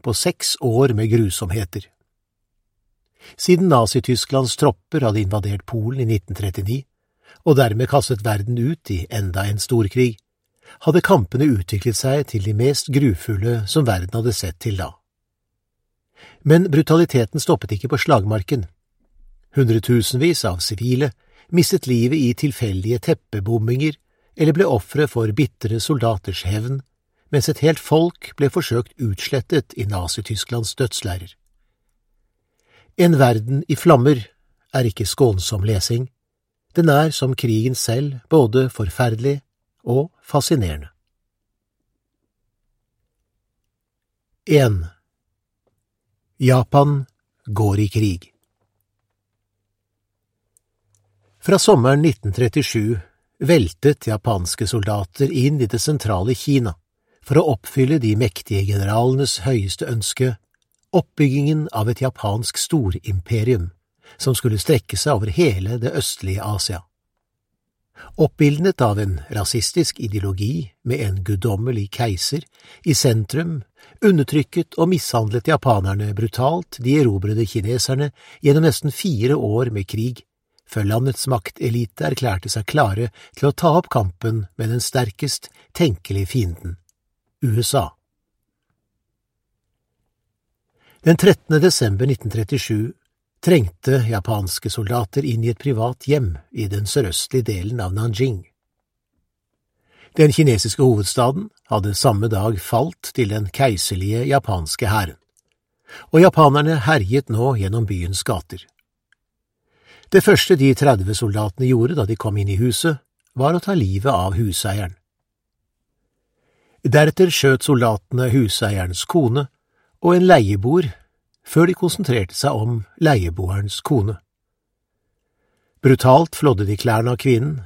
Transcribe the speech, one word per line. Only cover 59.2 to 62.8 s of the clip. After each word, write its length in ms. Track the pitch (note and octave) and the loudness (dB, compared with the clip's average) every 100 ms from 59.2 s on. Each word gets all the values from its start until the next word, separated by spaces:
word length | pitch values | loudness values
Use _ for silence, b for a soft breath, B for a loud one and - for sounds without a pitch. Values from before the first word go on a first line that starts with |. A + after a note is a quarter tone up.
| C3+ - | -2 -4
høyeste 420 | C3+ A#2+ G2 - C3+ | -2 -2 -2 -6 -6
ønske, 460 | A#2 - - B2+ A#2 _ _ _ _ _ | -6 -6 -2 -4 -4 _ _ _ _ _
oppbyggingen 760 | F3+ - - C#3+ C#3 C#3+ D#3 D3+ | -2 -2 0 0 2 0 0 -2
av 200 | - G#2+ | -4 -4
et 80 | A#2 | -2
japansk 580 | C3 - G#2 G#2+ A2+ - | -4 -4 -4 -4 -4 -8
storimperium 1080 | - D#3+ | -4 -2